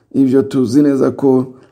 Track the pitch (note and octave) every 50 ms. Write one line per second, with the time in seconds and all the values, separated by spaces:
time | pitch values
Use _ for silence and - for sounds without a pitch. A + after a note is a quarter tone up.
0 | _ _ - C3+ C3+ B2+ B2 C3+ C#3 C#3 - C3+ B2+ G#2+ A#2+ D3 D3 C#3+ C#3 C3
1 | C3+ C3+ B2+ - C#3 C3+ C3 C3 B2+ B2+ - - - _